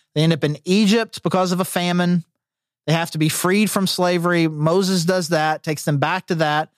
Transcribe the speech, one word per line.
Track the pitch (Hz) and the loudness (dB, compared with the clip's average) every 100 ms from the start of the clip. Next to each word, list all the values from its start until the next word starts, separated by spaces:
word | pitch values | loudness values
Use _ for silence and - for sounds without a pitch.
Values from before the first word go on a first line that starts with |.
| _ | _
They | 151 | 0
end | 160 | 2
up | 160 | 2
in | 147 151 | -2 -2
Egypt | 180 196 208 226 226 - | 0 2 4 2 0 -4
because | 170 185 185 | -2 0 0
of | 180 | -2
a | |
famine. | 175 185 175 175 175 175 - _ _ _ _ _ - | -2 -2 -2 0 2 0 -2 _ _ _ _ _ -2
They | |
have | 165 165 | -2 -2
to | 156 | -2
be | 151 | -2
freed | - 180 202 214 | 0 0 2 2
from | 208 185 | 0 -2
slavery. | - 180 175 175 175 160 | 0 0 0 0 0 0
Moses | 156 156 185 185 185 | 0 0 0 0 0
does | 165 185 160 | 0 -2 0
that, | 165 156 156 | 0 0 -2
takes | - 151 | -4 -6
them | - 143 | -2 0
back | 151 185 - | 0 -2 -4
to | 170 | -2
that. | 156 151 160 | 0 0 -4